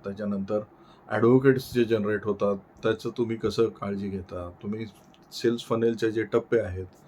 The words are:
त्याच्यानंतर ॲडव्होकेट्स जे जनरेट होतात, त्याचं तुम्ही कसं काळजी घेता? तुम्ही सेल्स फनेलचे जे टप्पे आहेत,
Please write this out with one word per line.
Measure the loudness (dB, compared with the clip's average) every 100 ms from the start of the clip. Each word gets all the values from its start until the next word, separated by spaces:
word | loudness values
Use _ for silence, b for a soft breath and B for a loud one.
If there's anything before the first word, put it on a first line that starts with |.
त्याच्यानंतर | -12 -8 -6 -4 -4 -4 -6 B B B -6
ॲडव्होकेट्स | 2 6 8 6 4 2
जे | 0
जनरेट | 2 2 2 -2
होतात, | -2 0 0 -2 -6 -4
त्याचं | -2 -2 -4
तुम्ही | -4 -4 -2
कसं | -2 2 2
काळजी | 0 -6 -6 -6
घेता? | -8 -8 -10 -10 -10
तुम्ही | -8 -8 -8 -14 -20 -20 -18
सेल्स | -2 0 0
फनेलचे | -2 0 0 0 -2
जे | -2
टप्पे | -2 -2 0 0
आहेत, | 0 -6 -10 -16